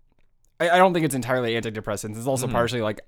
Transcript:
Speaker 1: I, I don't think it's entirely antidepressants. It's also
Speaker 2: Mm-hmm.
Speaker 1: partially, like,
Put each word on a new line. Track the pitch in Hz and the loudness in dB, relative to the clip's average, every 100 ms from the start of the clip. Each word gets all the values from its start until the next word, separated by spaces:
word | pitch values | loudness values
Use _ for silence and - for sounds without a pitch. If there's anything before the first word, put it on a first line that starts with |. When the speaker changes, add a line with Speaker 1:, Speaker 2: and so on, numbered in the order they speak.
| _ _ _ _ _ - | _ _ _ _ _ -4
Speaker 1:
I, | 170 | 2
I | 180 | 6
don't | 190 | 6
think | 175 156 | 4 0
it's | 131 | 0
entirely | 117 127 120 113 | 0 0 0 -2
antidepressants. | 110 107 104 101 107 110 | -4 -6 -6 -6 -6 -6
It's | 127 | -4
also | 131 117 | -2 0
Speaker 2:
Mm-hmm. | 117 | 0
Speaker 1:
partially, | 117 123 | 0 0
like, | 107 101 | -2 -4